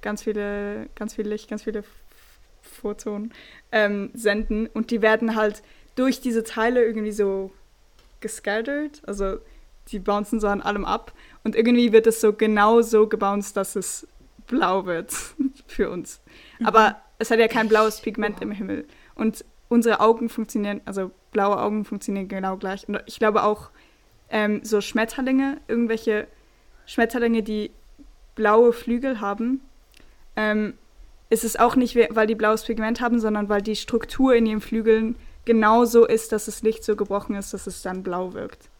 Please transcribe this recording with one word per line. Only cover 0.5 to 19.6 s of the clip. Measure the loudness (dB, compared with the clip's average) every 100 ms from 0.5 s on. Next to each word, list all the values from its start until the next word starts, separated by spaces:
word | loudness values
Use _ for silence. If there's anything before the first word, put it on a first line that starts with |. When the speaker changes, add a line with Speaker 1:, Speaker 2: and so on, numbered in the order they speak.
| -6 -6 -8 -12 -10
Speaker 1:
ganz | -10
viel | -6 -6
Licht, | -6 -8
ganz | -10
viele | -6 -8
F-, | -10 -20 -20 -20 -20 -20 -20 -20
Photonen, | -20 -12 -10 -8 -8 -8 -10 -14 -20 -20 _
ähm, | 0 0 0 -6
senden | -4 -2 -2 -2 -4 -4
und | -6 -4
die | 0
werden | 2 2 0
halt | 0 -2 -2 _ -20 -16
durch | -2 0 0
diese | -2 -2
Teile | -4 -2 0 2
irgendwie | 2 0 -6
so | -2 -2 -2 -6 -14 -20 _ _ _ _ -14
gescattert, | -12 -8 -4 -4 -2 -4 -6 -10 -12
also | -6 -4 -6 -12 -20 -20 -20 -12
die | -8
bouncen | -2 -2 -2 -2
so | 0
an | -2
allem | -2 -4 -4
ab | -4 -6 -20 -20 -10
und | -6
irgendwie | 2 4 6 8
wird | 6 6
es | 4
so | 2
genau | 2 2 4 6 6
so | 6 4 4
gebounced, | 2 0 -2 -4 -4
dass | -4 -6
es | -8 -10 -14 -20 -20 _ -6
blau | 0 0 0 -2
wird | -6 -6 -10 -12 -4
<laughs> | -4 -4 -14
für | -4 -4
uns. | -4 -10 -16 _ -20 -20 -4
Speaker 2:
Mhm. | 2
Speaker 1:
Aber | 6 4 2 _ _
es | -2
hat | 2
ja | 4
kein | 2 2
blaues | 4 2 0
Pigment | -8 -4 -6 -6
Speaker 2:
Wow. |
Speaker 1:
im | -10
Himmel | -10 -8 -8 -10 -20 -20 -4
und | -4 -4 -16 _